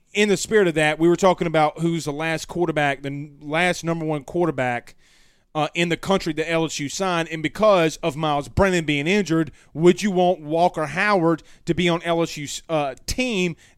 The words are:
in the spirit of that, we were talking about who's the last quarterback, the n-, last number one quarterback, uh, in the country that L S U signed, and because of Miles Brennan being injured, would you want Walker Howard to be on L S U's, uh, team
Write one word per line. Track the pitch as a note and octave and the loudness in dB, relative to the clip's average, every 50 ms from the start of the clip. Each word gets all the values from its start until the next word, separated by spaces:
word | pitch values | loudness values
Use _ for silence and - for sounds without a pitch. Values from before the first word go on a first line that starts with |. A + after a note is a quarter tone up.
| _ _ - | _ _ 0
in | G3+ G#3 G#3 | 2 2 2
the | G3 - | 2 0
spirit | - - A3 G#3+ G3+ F3 | 0 2 2 4 4 4
of | D#3 | 2
that, | D#3 D#3 D3+ D#3 D3+ | 2 2 0 2 2
we | D#3+ E3+ | 4 4
were | F3 E3 | 4 4
talking | - F#3+ F3 - F3 E3+ | 4 2 2 2 0 0
about | D#3 D#3+ D3+ D3+ - - | 2 2 2 2 0 0
who's | E3 E3+ E3+ E3 C3+ | -2 -2 -2 -2 -4
the | D3 C#3+ | -6 -6
last | D3 D#3+ D#3+ D#3+ D3+ - - | -6 -4 -4 -4 -6 -6 -6
quarterback, | - E3+ F3 D#3+ D3+ D#3 D3 C#3+ C#3 C3 | -4 -2 -2 -2 0 0 0 -2 -2 -4
the | C#3 C#3 | -6 -10
n-, | C#3 C#3+ D3 D3+ C#3+ C#3+ | -8 -10 -10 -12 -16 -16
last | D3+ D3 D3 D#3+ F3+ F3+ E3+ - - | -10 -6 -2 0 0 0 -2 -2 -2
number | E3 E3 E3+ D#3 | -4 -4 -2 -2
one | D#3 D#3 D3 - | -4 -4 -6 -6
quarterback, | - - F3 F3 D#3+ C#3+ C3 B2+ B2 A#2+ A#2+ - - - _ _ _ _ _ _ _ _ _ _ _ - | -6 -2 -2 0 0 0 -2 -2 -2 -4 -6 -8 -12 -20 _ _ _ _ _ _ _ _ _ _ _ -4
uh, | D#3 D3 D#3 - | -4 -4 -2 -2
in | E3 F3 F3 | -2 -2 0
the | E3 D#3 | -2 -2
country | - - G3 F#3+ - E3+ | 0 0 0 0 0 -2
that | D3+ D3+ D#3 D#3+ | -4 -4 -2 -2
L | E3+ E3 E3 | -2 -2 -2
S | D#3 - - | -2 -4 -6
U | D3 C#3 | -8 -6
signed, | - - G3 F#3+ F3 E3 E3 D#3+ | -6 -4 -4 -2 -2 -2 -4 -4
and | D#3+ E3 | -6 -6
because | D#3 D#3 - - G#3+ G#3+ G3+ F3+ E3 D#3+ D3+ - | -6 -6 -2 2 4 6 6 6 4 2 0 -2
of | - E3+ C#3 | -4 -6 -4
Miles | D3+ D#3+ D3+ D3 C#3+ C#3 A#2 | -2 -2 0 0 -2 -4 -4
Brennan | A2+ - G3 F#3+ F#3 F3 D#3+ | 0 2 2 4 2 0 0
being | C#3+ D3 C#3+ C#3+ E3 | 0 -2 0 0 0
injured, | G3 G#3 G3+ D#3 E3 E3 D#3+ C3+ - - _ _ - | 2 0 2 2 0 0 0 -2 -6 -18 _ _ -2
would | C#3 E3 F3 F#3 - F#3+ | 4 6 6 6 4 2
you | G#3 | 0
want | F#3 F3+ F3+ F3 F#3 D#3 | 2 2 2 2 2 0
Walker | D#3 D3 D#3 E3 F3 F3+ - E3+ D#3 | -2 -4 0 2 2 2 0 -2 -6
Howard | C#3 C#3+ F3+ G3+ G#3 G#3 F#3+ D#3+ E3 E3 D3+ - - - - - | -4 -2 -2 0 2 2 2 4 2 2 0 -2 -10 -20 -10 -4
to | - E3 | -4 -2
be | E3 F3+ F3 | 0 2 0
on | E3+ E3+ E3 | 0 0 0
L | E3+ E3+ E3 | -2 0 0
S | E3 D#3+ - D#3 | -2 -2 -4 -8
U's, | D3 B2+ - - - - | -10 -10 -12 -12 -8 -4
uh, | E3 D3+ D3 C#3 B2+ - - - | -4 -2 -2 -4 -6 -10 -10 -8
team | - - B3+ B3+ A3+ F#3 F3+ F3 D#3 - _ _ _ | -4 -2 -2 -2 0 0 -2 -2 -4 -6 _ _ _